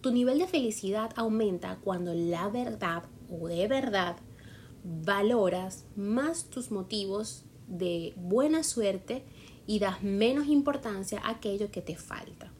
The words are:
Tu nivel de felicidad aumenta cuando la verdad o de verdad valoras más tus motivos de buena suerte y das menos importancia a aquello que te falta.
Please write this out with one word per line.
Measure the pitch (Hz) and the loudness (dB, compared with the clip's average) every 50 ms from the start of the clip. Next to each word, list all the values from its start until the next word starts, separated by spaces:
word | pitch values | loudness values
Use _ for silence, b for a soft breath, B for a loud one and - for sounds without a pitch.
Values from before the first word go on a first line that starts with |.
Tu | - 262 | 2 4
nivel | 240 247 247 254 262 302 | 4 4 4 4 4 4
de | 370 | 2
felicidad | 359 - 302 247 226 208 - - 190 202 214 220 226 - | 4 2 2 2 2 -2 -2 -2 -2 0 0 -2 -2 -2
aumenta | 233 226 220 214 220 220 202 185 175 - 185 185 - | 0 0 2 4 4 4 2 2 0 -4 -8 -8 -4
cuando | - 196 185 175 175 175 170 | -2 -2 -2 0 -2 -2 0
la | 170 170 170 175 165 185 202 | 0 2 2 0 0 -2 -2
verdad | 208 247 247 247 220 - 196 170 165 170 170 - - - - - | -2 -2 -2 -4 -4 -2 -2 -2 -2 -2 -6 -10 -18 -18 -14 -12
o | 185 165 165 | -8 -8 -4
de | 170 170 170 190 214 | -2 0 2 2 4
verdad | 269 269 269 240 202 190 175 175 160 - - B B B B B B B B B B - - | 4 2 2 2 2 2 2 0 -2 -6 -12 B B B B B B B B B B -14 -10
valoras | 175 165 160 160 190 202 196 202 220 247 233 196 180 175 180 190 190 - - - - - | -8 -8 -4 0 2 2 4 4 4 6 6 6 4 4 0 -4 -6 -8 -12 -16 -10 -6
más | 208 196 202 220 247 285 311 330 330 - - | -4 0 2 2 2 2 2 0 -4 -6 -6
tus | - 254 240 - | -8 -8 -6 -4
motivos | 220 190 185 - 220 208 196 196 196 208 214 214 - - - - - - - - | -4 -4 -4 -4 -4 -4 -2 -2 -2 -4 -4 -6 -10 -12 -16 -20 -20 -20 -12 -10
de | 185 170 185 175 170 170 165 - - | -4 -2 0 0 0 -2 -4 -6 -8
buena | 190 175 175 196 247 285 302 311 320 311 | -8 -2 2 4 4 6 6 4 2 2
suerte | - - 240 214 196 190 190 - - 233 269 - B B B B B B B B | 0 0 2 2 0 0 -2 -4 -6 -6 -6 -6 B B B B B B B B
y | - 214 208 | -2 0 2
das | 202 190 185 - 196 | 2 2 0 0 -2
menos | 202 196 202 220 240 269 294 294 | 0 2 4 4 4 4 4 4
importancia | 285 302 285 277 294 277 262 - 226 202 196 196 - 214 - - | 6 6 6 6 4 0 0 -2 -4 -4 -4 -4 -6 -6 -4 -4
a | - | -4
aquello | 226 226 - 214 196 202 214 202 | -6 -2 -2 -2 -2 -2 -2 -4
que | - - | -4 -8
te | - - 180 | -6 -6 -10
falta. | - - - - - - - - - - - - | -10 -10 -10 -10 -10 -10 -14 -16 -16 -16 -18 -18